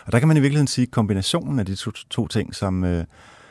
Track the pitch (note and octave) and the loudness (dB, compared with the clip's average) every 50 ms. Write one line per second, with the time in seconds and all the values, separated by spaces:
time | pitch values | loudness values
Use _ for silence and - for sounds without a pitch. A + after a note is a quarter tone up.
0 | - - - A#2+ C#3 D#3+ D#3 D3+ C3+ C#3 C#3+ D3+ C#3+ C3 - - B2 B2 - B2+ | -4 0 2 4 4 4 6 4 4 4 4 2 2 2 2 0 -2 0 0 0
1 | A2 G2+ G#2 F#2+ F#2+ - - E3+ - C#3 D3 C3 G2 F2+ G2 - - A2+ - - | 0 2 0 0 0 -2 -2 -4 -2 -2 -2 -2 -2 -2 -4 -6 -8 -8 -10 -12
2 | - - - - A2 - - A2 - - - - G2+ G2 F#2 F#2 F#2 F2+ F2 E2+ | -14 -8 -6 -6 -4 -2 -2 -4 -4 -4 -6 -6 -4 -2 -2 0 0 0 0 -2
3 | D#2+ - _ - - - - - - - | -2 -6 _ -20 -20 -20 -20 -20 -20 -20